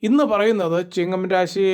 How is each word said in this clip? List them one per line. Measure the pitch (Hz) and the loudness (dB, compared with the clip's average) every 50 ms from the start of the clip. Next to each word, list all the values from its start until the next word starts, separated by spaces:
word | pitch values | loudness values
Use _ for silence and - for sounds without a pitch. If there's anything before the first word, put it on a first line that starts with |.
| - 214 | 0 2
ഇന്ന് | 240 285 294 226 220 | 2 2 2 2 2
പറയുന്നത് | 202 202 220 226 208 185 165 165 175 180 180 - | 2 2 2 2 0 0 -2 -2 -2 -4 -4 -4
ചിങ്ങം | 185 175 175 185 190 185 185 185 | -4 -4 -2 -2 -4 -4 0 0
രാശി. | 185 185 170 175 196 196 190 | 0 0 0 -2 -2 0 0